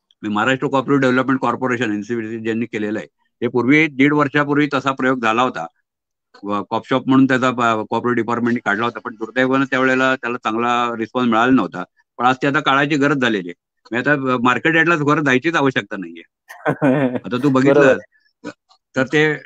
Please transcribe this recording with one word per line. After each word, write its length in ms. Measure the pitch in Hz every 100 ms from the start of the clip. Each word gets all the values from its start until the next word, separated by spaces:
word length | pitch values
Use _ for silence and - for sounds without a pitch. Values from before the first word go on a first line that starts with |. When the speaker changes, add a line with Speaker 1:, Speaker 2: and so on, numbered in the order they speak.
| _ _
Speaker 1:
मी 60 | 107
महाराष्ट्र 380 | 107 117 131 147
Cooperative 340 | 135 127 139
Development 380 | 131 127 131 131
Corporation, 520 | 120 117 127 120 117
एनसीबीसी 480 | 104 101 120 110 113
ज्यांनी 260 | 110 110 117
केलेलं 340 | 113 104 104
आहे, 80 | 73 _ _ -
हे 60 | 120
पूर्वी 400 | 120 127 151 160
दीड 260 | 131 143
वर्षापूर्वी 560 | 147 143 147 147 147 147
तसा 180 | 139 135
प्रयोग 300 | 131 131 127
झाला 200 | 113 110
होता. 260 | 127 - 80 _ _ _ _ _ _ -
व-, 200 | 101 101 95
Coop 180 | 113 -
Shop 180 | 131 107
म्हणून 180 | 135 131
त्याचा 260 | 127 127
प-, 340 | 123 120 110 104
Cooperative 260 | 113 120 117
डिपार्टमेंटने 440 | 113 113 117 120
काढला 260 | 107 101 117
होता, 140 | 113
पण 140 | 123
दुर्दैवानं 520 | 110 113 123 131 135 135
त्यावेळेला 500 | 131 131 131 131 131
त्याला 220 | 120 120
चांगला 580 | 120 110 120 120 120 113
response 320 | 113 127 120
मिळाला 220 | 110 123
नव्हता. 320 | 131 87 87 - _ _ -
पण 80 | 120
आज 100 | 127
ते 120 | 143
आता 120 | 147
काळाची 360 | 139 135 147 151
गरज 220 | 143 147
झालेली 280 | 123 104 87
आहे. 380 | - _ _ -
म्हणजे 180 | 175 147
आता 280 | 147 131 127
market 320 | 123 127 165 165
यार्डला 200 | 160 170
घरं 280 | 143 147
जायचीच 320 | 139 127 165 165
आवश्यकता 420 | 139 127 101 98
नाहीये. 260 | 85 85 - _ -
Speaker 2:
<laughs> 640 | - 156 147 143 143 127 123
Speaker 1:
आता 220 | 95 123
तू 60 | 143
Speaker 2:
बरोबर. 0 |
Speaker 1:
बघितलं 480 | 131 135 143 135 101 - _ _ _ - - _ _ _ 131
तर 80 |
ते 300 | 131 151 156 147